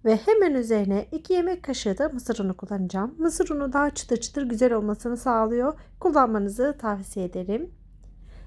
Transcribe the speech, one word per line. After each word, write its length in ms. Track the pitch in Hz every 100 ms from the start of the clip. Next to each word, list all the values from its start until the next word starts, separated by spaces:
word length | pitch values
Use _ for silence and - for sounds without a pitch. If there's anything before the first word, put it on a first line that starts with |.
| 226
Ve 100 | 214
hemen 380 | - 440 359
üzerine 540 | 269 226 214 196 196 -
iki 220 | 320 -
yemek 300 | 359 349 359
kaşığı 340 | - 254 214 190
da 120 | 302
mısır 300 | 254 - 220
unu 180 | 190 185
kullanacağım. 580 | 185 202 185 190 226 320
Mısır 320 | 330 330 359
unu 240 | 294 277
daha 160 | 277 285
çıtır 280 | - - 233
çıtır 260 | - 285
güzel 300 | 254 226 247
olmasını 440 | 226 214 214 240 240
sağlıyor. 640 | 254 226 220 240 262 311 - -
Kullanmanızı 760 | 370 294 247 214 202 214 269 285
tavsiye 460 | 220 202 196 208 180
ederim. 460 | 185 180 220 349 - - - - - - -